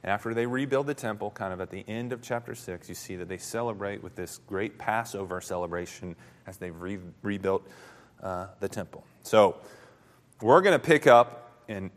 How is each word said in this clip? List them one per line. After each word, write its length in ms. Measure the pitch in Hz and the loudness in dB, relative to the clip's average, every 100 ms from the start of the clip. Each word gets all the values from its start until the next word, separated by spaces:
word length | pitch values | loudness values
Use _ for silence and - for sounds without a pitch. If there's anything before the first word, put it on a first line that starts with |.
And 80 | 92 | -2
after 220 | 104 113 113 | -4 -2 -2
they 100 | 120 | -2
rebuild 400 | 127 139 135 143 | -2 0 0 -2
the 80 | |
temple, 380 | 143 117 107 104 | -4 -6 -6 -10
kind 220 | - 98 | -8 -8
of 60 | 92 | -6
at 120 | 92 | -8
the 120 | 98 - | -10 -10
end 260 | 110 123 | -8 -8
of 80 | 123 | -10
chapter 320 | 120 120 117 | -6 -8 -6
six, 340 | 117 - 87 - | -14 -12 -12 -12
you 80 | 87 | -16
see 200 | - 92 | -12 -10
that 120 | 87 | -8
they 120 | 92 | -10
celebrate 640 | - 113 120 107 101 101 | -8 -6 -6 -6 -8 -8
with 120 | 90 90 | -12 -12
this 240 | 90 - - | -12 -12 -8
great 320 | 98 107 - | -6 -6 -6
Passover 640 | - 110 117 101 95 90 | -4 -2 -4 -8 -6 -8
celebration 760 | - 90 87 87 87 - 87 82 - - - | -6 -6 -4 -6 -8 -12 -14 -14 -20 -20 -20
as 120 | 92 | -14
they've 220 | 90 82 | -12 -10
re-, 200 | 90 98 90 - | -10 -10 -12 -10
rebuilt, 440 | 101 101 95 95 - - - - - _ | -6 -4 0 -2 -4 -20 -20 -20 -20 _
uh, 260 | 92 90 95 - | -8 -8 -8 -8
the 100 | 98 | -8
temple. 340 | - 87 - - _ | -8 -10 -14 -20 _
So 340 | - 110 101 - - - - - - _ _ _ | 4 8 8 4 -16 -20 -20 -20 -20 _ _ _
we're 200 | 110 151 | 6 8
gonna 180 | 196 156 | 8 4
pick 260 | 156 151 143 | 6 6 10
up 440 | 120 120 - - - - | 10 8 0 -20 -20 -12
in 240 | 104 95 | -8 -8